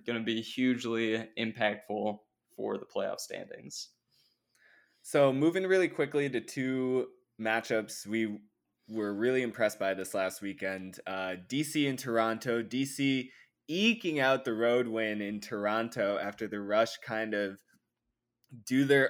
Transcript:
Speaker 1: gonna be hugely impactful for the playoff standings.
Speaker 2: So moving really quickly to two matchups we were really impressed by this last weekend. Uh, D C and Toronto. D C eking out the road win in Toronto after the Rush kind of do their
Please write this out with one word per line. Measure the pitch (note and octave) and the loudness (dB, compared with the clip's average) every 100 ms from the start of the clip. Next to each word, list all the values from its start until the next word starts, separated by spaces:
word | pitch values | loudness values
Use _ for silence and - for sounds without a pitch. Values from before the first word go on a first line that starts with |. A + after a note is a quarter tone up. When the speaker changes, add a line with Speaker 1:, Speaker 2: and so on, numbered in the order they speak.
| - | -4
Speaker 1:
gonna | A#2 | -2
be | A2+ A2+ | 0 -2
hugely | A2+ - B2+ A#2 A#2 A2+ A2+ A2+ A2 - | -2 0 2 2 0 0 0 0 -4 -4
impactful | A2+ A2 G#2+ G#2 - G#2 G#2 G#2 _ _ _ - | -4 0 0 0 -6 -4 -2 -4 _ _ _ -8
for | A2 G2+ | -4 -4
the | - | -6
playoff | G2+ G2 - | -4 -4 -4
standings. | - - - - - - - _ _ _ _ _ _ _ _ _ _ _ | -8 -10 -12 -16 -14 -14 -14 _ _ _ _ _ _ _ _ _ _ _
Speaker 2:
So | - D3+ C#3 | 0 4 6
moving | C3+ D#3 F#3 F#3+ | 6 4 2 4
really | F#3+ E3+ | 4 4
quickly | C#3+ C#3+ D3 C#3+ | 0 0 0 0
to | A#2+ | -2
two | - C#3 C3 C3 B2+ B2+ B2 - _ - | -4 -4 -2 0 0 0 0 -8 _ -6
matchups | A2 A2+ - A2+ G#2+ - G2 | 0 0 0 -2 -2 -8 -4
we | A2+ A2 G#2 - _ _ _ - | -2 -2 -4 -14 _ _ _ -8
were | A2 G2+ | -4 -2
really | G2+ B2 C3 | 0 2 2
impressed | A#2+ A2 G#2+ - | 0 2 0 2
by | G2 | -2
this | F#2+ F#2 | -2 -2
last | G2+ F#2+ - | -2 -2 -2
weekend. | G2 F#2+ F#2+ F#2+ F#2+ - - | -8 -6 -4 -6 -8 -12 -8
Uh, | F#2+ F#2 F2+ F2+ | -6 -6 -8 -6
D | C3+ | -4
C | D3+ D#3 C#3+ | -2 0 0
and | B2+ | -2
Toronto. | C3 A#2 A2+ A2+ B2+ A#2 | 0 2 2 0 -2 -2
D | A2 B2+ | -2 -2
C | C3+ - C#3 C3+ B2+ - - _ - | -2 0 0 0 -2 -12 -20 _ -6
eking | E3+ A3 A#3 F3 D3+ | 0 2 2 0 2
out | C3 C3 | 4 4
the | B2+ | 0
road | A2 A#2 B2 A#2+ | 2 4 4 2
win | A2 A2 G#2+ | 0 -2 -2
in | G2+ G#2 | -4 -6
Toronto | - G#2+ G#2 A2 A#2 A#2+ G2+ G2 | -6 -2 0 0 0 0 0 0
after | G2+ - G#2+ | -4 -6 -6
the | G#2 | -6
Rush | G2+ G#2+ A2+ - | 2 4 4 0
kind | - A2 A2 | -6 -4 -2
of | G#2 G2+ G2 _ _ _ _ _ _ _ _ _ A#2+ | -2 -2 -6 _ _ _ _ _ _ _ _ _ -16
do | - C3 | 0 2
their | C#3 C#3 | 6 6